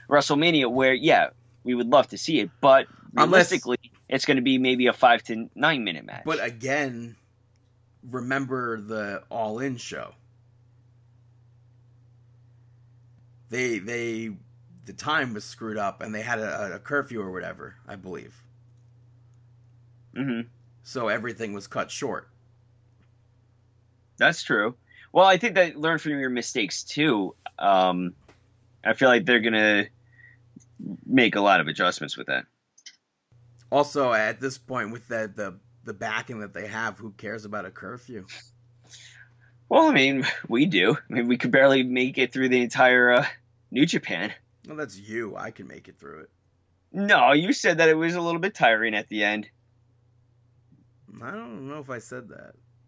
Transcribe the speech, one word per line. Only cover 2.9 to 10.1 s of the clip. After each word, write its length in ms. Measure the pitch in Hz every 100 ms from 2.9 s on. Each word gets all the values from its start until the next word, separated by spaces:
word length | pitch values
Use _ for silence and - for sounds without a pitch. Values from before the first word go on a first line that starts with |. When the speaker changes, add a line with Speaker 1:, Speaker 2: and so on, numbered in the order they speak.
| - - -
Speaker 2:
Unless 360 | 156 185 170
Speaker 1:
realistically, 400 | 170 120 123 - _ -
it's 160 | 131 -
gonna 160 | 135
be 160 | 123 131
maybe 300 | 127 127 123
a 60 |
five 300 | - 123 117
to 260 | - 113 110 -
nine 300 | 147 147 104
minute 180 | 80 50
match. 180 | 50 147
Speaker 2:
But 180 | 156
again, 720 | 117 117 131 143 139 120 117 117 _ _ _ _ _ _ _ _ 127
remember 720 | 127 123 135 131 127 120 113
the 420 | 104 110 104 98 -
All 300 | 113 107 110
In 180 | 135 120
show. 360 | - 73 50